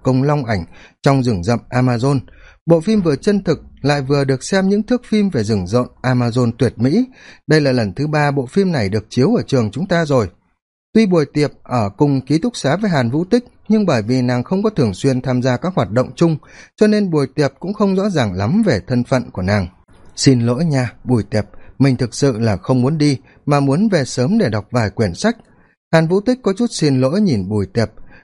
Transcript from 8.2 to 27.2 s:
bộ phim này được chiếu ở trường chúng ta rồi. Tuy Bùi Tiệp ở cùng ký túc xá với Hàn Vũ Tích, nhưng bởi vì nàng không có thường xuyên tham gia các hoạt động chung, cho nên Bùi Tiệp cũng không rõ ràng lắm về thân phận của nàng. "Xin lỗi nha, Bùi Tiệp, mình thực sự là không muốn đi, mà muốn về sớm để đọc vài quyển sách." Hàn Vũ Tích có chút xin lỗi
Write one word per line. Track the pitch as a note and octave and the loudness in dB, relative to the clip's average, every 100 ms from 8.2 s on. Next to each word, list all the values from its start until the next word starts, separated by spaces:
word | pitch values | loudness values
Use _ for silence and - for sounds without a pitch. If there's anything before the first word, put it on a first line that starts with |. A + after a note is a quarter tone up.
| C#3+ | 0
bộ | C#3 B2 | -2 -2
phim | G3 F#3+ | -2 0
này | D3+ G2 | 0 -2
được | G#2 - | -2 -4
chiếu | B2 D#3 | 0 2
ở | A#3 - | 0 0
trường | C3 G#2+ | -2 -2
chúng | B2+ F#3+ | -4 -2
ta | E3+ | -2
rồi. | D3+ C3 F#2+ _ _ _ _ _ _ | 0 0 -2 _ _ _ _ _ _
Tuy | A3 G#3+ | 2 4
Bùi | F3 C#3 | 2 0
Tiệp | D3+ C#3+ - | 0 -2 -4
ở | - B2 G2+ - | -4 -2 -2 0
cùng | D3 C3+ | 2 0
ký | - D#3 | 0 0
túc | A#3+ - | -2 -4
xá | C3 F3 | -2 -2
với | G#3+ | 0
Hàn | D3+ A#2 | 0 0
Vũ | D3 | -2
Tích, | F3+ B3 - _ - | 0 0 -2 _ -2
nhưng | G#3+ F#3+ | 0 2
bởi | A#2+ | 0
vì | G#2 C3 | 0 0
nàng | B2 B2 | 0 -2
không | A#2+ F#3+ | -2 -2
có | G#3+ | -2
thường | G#3 A2+ | 0 -2
xuyên | F2+ C#3 B2+ | 0 -2 -2
tham | C3+ B2+ | -2 -2
gia | B2+ B2 | 0 -2
các | F3 F3+ | -2 -2
hoạt | G2 | -2
động | A2+ - - | -2 -2 0
chung, | E3+ D3+ - - - - | 0 0 -8 -20 -14 0
cho | G#3+ | 2
nên | G#3+ G3 | 2 0
Bùi | D3+ C3+ | -2 -2
Tiệp | - C#3 - | -2 -2 -2
cũng | F3+ | -10
không | G#3+ G3+ F#3+ | -2 0 0
rõ | G#3 | 0
ràng | D#3+ G#2+ | 0 -2
lắm | F#2 G#2 G#3 G#3 | -2 0 0 2
về | G#2 - | 0 -2
thân | B2 | -2
phận | A#2+ C3 B2 | 0 -2 -4
của | - | -6
nàng. | F#2 G#2 E2+ _ _ - - - | -2 -2 -2 _ _ -20 -18 0
"Xin | C#3 B2 | 2 4
lỗi | A#2 B2 | 2 0
nha, | E3+ C#3 A#2+ - | 0 0 -2 -6
Bùi | - A#2+ | -2 -2
Tiệp, | - G#2+ - - - - | 0 -4 -4 -12 -14 0
mình | C3+ B2 | 2 2
thực | A#2+ | -4
sự | - C#3 A2 | -2 -2 0
là | A2+ F#2 | -2 -2
không | - B2+ | 0 0
muốn | B2 D#3 | 0 0
đi, | D3 B2+ - _ - | 0 0 -8 _ -2
mà | D3 | 0
muốn | C#3 D3 A3 | 2 2 2
về | F3 | 0
sớm | B2+ - B2+ A3+ | -2 -2 0 2
để | C#3+ | 0
đọc | G#2 - | -2 -4
vài | B2 G#2 | -2 -2
quyển | - G#2 | -2 -4
sách." | E2+ G#3+ A#3 - _ _ _ - | 0 -4 -4 -12 _ _ _ 0
Hàn | E3 D#3+ | 0 2
Vũ | G3 | 0
Tích | G#3 B3+ | 0 -2
có | G3 G3 | -2 -2
chút | A#3+ | -4
xin | - D3+ C3 | 0 0 2
lỗi | C3 F#3 | 0 2